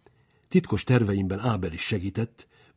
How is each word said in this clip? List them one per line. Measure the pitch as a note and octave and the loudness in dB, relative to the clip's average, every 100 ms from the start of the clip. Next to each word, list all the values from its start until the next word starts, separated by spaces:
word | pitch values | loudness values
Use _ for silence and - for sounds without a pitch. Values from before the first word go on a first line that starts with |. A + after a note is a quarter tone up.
| _ _ _ _ - | _ _ _ _ 2
Titkos | F#3 E3+ G2+ | 2 2 -2
terveimben | - B2 G#2+ G2 F#2+ G2 | 2 2 4 0 0 -2
Ábel | B2 G#2 F2 | 0 0 -2
is | E2 | -6
segített, | - G#2 F#2+ - A#2 - - _ _ | -4 -4 -4 -4 -6 -8 -20 _ _